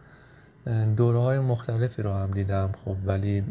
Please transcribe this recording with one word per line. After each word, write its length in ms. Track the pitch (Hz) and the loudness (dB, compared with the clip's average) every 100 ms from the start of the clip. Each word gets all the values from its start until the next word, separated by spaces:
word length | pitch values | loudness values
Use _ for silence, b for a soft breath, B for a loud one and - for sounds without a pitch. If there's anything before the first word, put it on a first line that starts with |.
| B B B B B - - 113 110 107 | B B B B B -12 -4 0 2 4
دوره‌های 420 | 120 117 127 135 | 4 4 2 2
مختلفی 640 | 131 117 - 113 123 113 | 0 -2 -2 -2 -2 -2
رو 100 | 104 | -2
هم 180 | 98 95 | -2 -2
دیدم، 400 | 98 95 98 98 95 | -2 0 0 0 -4
خب، 120 | - 98 | -6 -6
ولی 360 | 95 98 101 101 95 | -2 0 0 0 -2